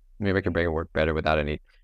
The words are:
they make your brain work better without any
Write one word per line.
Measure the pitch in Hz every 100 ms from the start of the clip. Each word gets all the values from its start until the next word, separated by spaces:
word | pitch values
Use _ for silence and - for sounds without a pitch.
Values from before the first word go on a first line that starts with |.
| - -
they | 101
make | 95
your | 92
brain | 82 85
work | 80 82
better | 80 80
without | 78 78 78
any | 73 76 - _